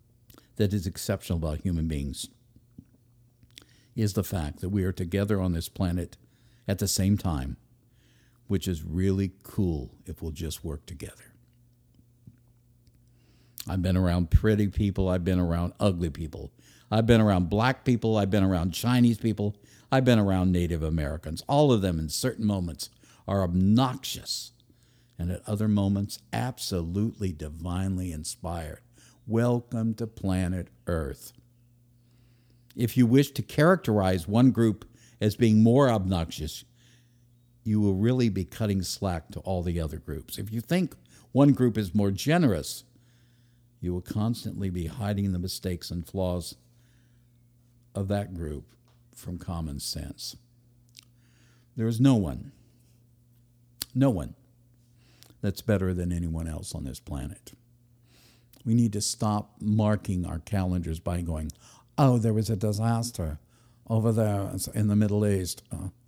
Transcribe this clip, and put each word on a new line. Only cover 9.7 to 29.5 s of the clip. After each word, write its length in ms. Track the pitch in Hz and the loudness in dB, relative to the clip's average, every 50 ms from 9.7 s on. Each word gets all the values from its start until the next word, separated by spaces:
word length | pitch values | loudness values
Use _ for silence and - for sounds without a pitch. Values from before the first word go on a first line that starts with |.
| 80 71 64 - - - _ | 0 -2 -6 -10 -14 -18 _
if 160 | - 80 - | -16 -12 -10
we'll 80 | 90 80 | -10 -10
just 340 | 73 - 82 78 - - - | -8 -6 -8 -8 -8 -8 -8
work 220 | 82 73 78 - | -10 -10 -10 -12
together. 480 | - - 76 - - - - - - _ _ _ _ _ _ _ _ _ _ _ _ _ - _ _ _ _ _ - - _ _ _ _ _ _ _ _ _ _ _ _ _ _ _ _ _ _ _ _ _ _ _ _ - - - | -14 -14 -14 -14 -14 -16 -20 -20 -20 _ _ _ _ _ _ _ _ _ _ _ _ _ -20 _ _ _ _ _ -20 -20 _ _ _ _ _ _ _ _ _ _ _ _ _ _ _ _ _ _ _ _ _ _ _ _ -12 -8 -4
I've 140 | 90 95 | -4 -2
been 140 | 87 92 90 | 0 2 2
around 340 | 92 92 87 85 90 87 - | 2 2 2 2 0 2 4
pretty 380 | - - - 110 107 104 104 98 | 4 4 4 4 4 4 2 0
people. 400 | - - 107 98 95 98 95 92 | 0 0 -2 0 0 0 0 0
I've 160 | 90 90 85 | 0 0 0
been 140 | 95 92 90 | 0 2 2
around 360 | 90 85 85 85 87 87 - - | 2 2 0 0 -2 -4 -2 0
ugly 320 | 104 101 92 85 87 82 | 0 0 0 0 -2 -4
people. 420 | 71 - 82 73 - - - - - _ _ - - - _ _ | -4 -6 -10 -10 -10 -12 -12 -14 -16 _ _ -20 -20 -20 _ _
I've 160 | 107 110 113 | 0 2 4
been 140 | 110 117 110 | 6 6 6
around 280 | 110 104 98 90 90 82 | 6 6 4 4 2 2
black 360 | 101 104 117 131 131 - - | 0 2 2 0 0 0 0
people. 320 | 131 120 113 - 110 110 | 0 0 0 2 0 2
I've 140 | 104 101 95 | 2 2 2
been 120 | 101 104 | 2 2
around 300 | 95 95 92 85 85 92 | 2 2 2 0 0 -2
Chinese 460 | 82 - - 120 123 123 120 120 113 - | -4 -2 0 2 4 6 6 4 4 2
people. 380 | - 113 104 104 104 104 - - - _ - - _ _ | 0 -2 -2 0 -2 -4 -4 -6 -14 _ -20 -20 _ _
I've 140 | 135 131 127 | 0 2 4
been 140 | 127 120 107 | 6 6 6
around 340 | 101 98 95 92 90 92 | 6 4 2 2 4 4
Native 300 | 90 87 87 80 85 78 | 4 2 2 0 -2 -2
Americans. 600 | 80 78 82 80 73 69 73 80 - 78 80 - - - | -2 -2 -2 -2 -2 -4 -6 -8 -8 -8 -8 -8 -4 0
All 240 | 143 147 151 143 | 2 4 6 6
of 80 | 120 107 | 4 4
them 180 | 95 92 85 80 | 2 0 0 -2
in 100 | 78 76 | -4 -4
certain 360 | - - - 127 - - 107 | -6 -4 -4 -4 -4 -2 0
moments 460 | 107 101 95 90 82 76 - - - - _ _ - - _ _ 95 | 0 0 0 -2 -6 -8 -10 -14 -16 -16 _ _ -20 -20 _ _ -2
are 140 | 98 98 | 0 0
obnoxious 1120 | 92 85 87 92 95 101 107 123 131 127 127 127 - - - 120 - - - - - - - _ _ _ _ _ _ _ _ _ _ _ _ - | 0 2 2 4 4 6 6 4 4 2 -2 -6 -8 -10 -10 -10 -8 -10 -10 -10 -10 -14 -20 _ _ _ _ _ _ _ _ _ _ _ _ -6
and 120 | 85 87 | -6 -4
at 120 | 90 - - | -4 -6 -6
other 220 | - 107 101 110 107 | -6 -4 -2 0 2
moments 500 | 104 101 98 98 98 98 101 98 - - - _ | 2 2 2 2 2 0 -2 -4 -8 -14 -12 _
absolutely 1000 | - 117 117 127 123 - - - 95 87 82 85 87 101 107 113 - - 104 92 | -4 -4 -4 -4 -6 -8 -6 -4 -4 -4 -4 -2 -2 -2 -2 -2 -2 -4 -6 -6
divinely 800 | 80 78 80 76 76 80 82 87 87 92 95 95 92 92 90 87 | -6 -6 -10 -10 -10 -8 -6 -4 -4 -2 -2 -2 -2 -4 -4 -6
inspired. 680 | 82 76 78 - - - - 85 85 85 80 76 - - _ _ _ - - - _ _ _ 107 | -8 -8 -10 -10 -12 -10 -8 -8 -6 -6 -8 -10 -12 -14 _ _ _ -20 -20 -20 _ _ _ -2
Welcome 640 | 110 113 120 120 | 0 2 2 2